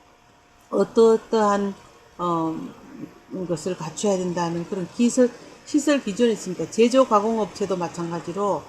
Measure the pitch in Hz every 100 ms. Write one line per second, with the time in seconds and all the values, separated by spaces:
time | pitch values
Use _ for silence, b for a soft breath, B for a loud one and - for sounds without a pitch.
0 | _ _ _ _ _ _ - 208 196 233
1 | 226 220 - 226 208 202 202 196 - -
2 | - - 175 170 160 160 131 - - -
3 | - - - 185 175 165 190 180 156 -
4 | 208 185 180 175 170 170 170 190 170 -
5 | 240 254 247 - B B - 302 311 277
6 | - 185 240 208 185 165 160 - 233 262
7 | 254 208 214 226 196 - 190 185 165 175
8 | 170 170 170 185 202 156